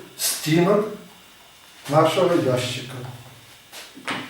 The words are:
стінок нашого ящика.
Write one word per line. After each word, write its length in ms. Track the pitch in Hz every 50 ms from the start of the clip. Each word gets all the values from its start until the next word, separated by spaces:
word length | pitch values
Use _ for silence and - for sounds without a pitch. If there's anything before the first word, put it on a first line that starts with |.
| - - - -
стінок 680 | - - - - - 151 160 175 175 196 208 208 - - - - - - - - - - - - - - - - - - - - - -
нашого 460 | 143 156 160 156 - 196 131 120 170 160 147
ящика. 500 | 131 123 123 - - - - - - 131 123 127 - - - - - - - - - - - - - - - - - - - - - - - -